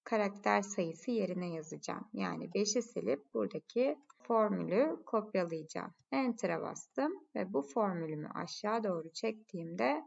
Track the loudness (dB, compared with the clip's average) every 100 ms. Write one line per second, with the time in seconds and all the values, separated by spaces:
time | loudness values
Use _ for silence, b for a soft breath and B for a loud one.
0 | -2 2 2 2 4 4 4 0 -2 -2
1 | -2 0 2 0 -2 -4 -6 -10 -6 -8
2 | -6 -4 -2 -2 -2 0 2 0 -2 -4
3 | 0 -2 -2 -2 -2 -2 -4 0 2 0
4 | _ -20 0 4 4 2 2 4 4 2
5 | -2 -2 0 0 0 -2 -6 -6 -8 -10
6 | _ 0 0 0 0 0 -2 -8 -8 -2
7 | -2 -2 -8 -4 -2 -2 0 2 2 2
8 | -2 -4 -6 -6 -6 -4 -2 0 0 -2
9 | -4 -4 -4 -4 -8 -8 -6 0 2 2